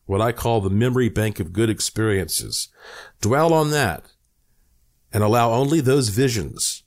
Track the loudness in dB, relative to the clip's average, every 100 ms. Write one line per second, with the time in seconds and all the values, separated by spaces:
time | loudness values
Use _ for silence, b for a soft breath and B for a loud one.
0 | -4 -2 0 -2 -2 0 2 2 2 2
1 | 0 0 -2 -4 -6 -2 0 0 -4 -2
2 | 0 0 -2 -6 -6 -8 -10 B B B
3 | B B 0 2 4 4 2 0 0 -4
4 | -12 _ _ _ _ _ _ _ _ _
5 | _ 0 2 4 2 2 2 2 2 2
6 | 2 0 0 0 -6 -6 -6 -8